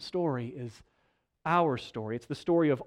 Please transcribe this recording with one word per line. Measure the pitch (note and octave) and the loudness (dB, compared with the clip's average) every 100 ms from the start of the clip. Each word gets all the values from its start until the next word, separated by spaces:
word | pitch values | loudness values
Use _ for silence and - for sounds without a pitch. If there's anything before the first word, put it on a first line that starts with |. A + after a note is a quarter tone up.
story | - F3+ E3+ B2+ A#2+ | -8 -2 -2 -2 -6
is | C3 A#2+ - _ _ _ _ _ _ D#3 | -8 -12 -14 _ _ _ _ _ _ 0
our | F3 E3 B2 | 2 2 0
story. | - A2+ G#2+ A#2+ | -4 -8 -6 -6
It's | - | -6
the | D3 | -6
story | - E3+ D#3 | 2 4 4
of | C3 | 2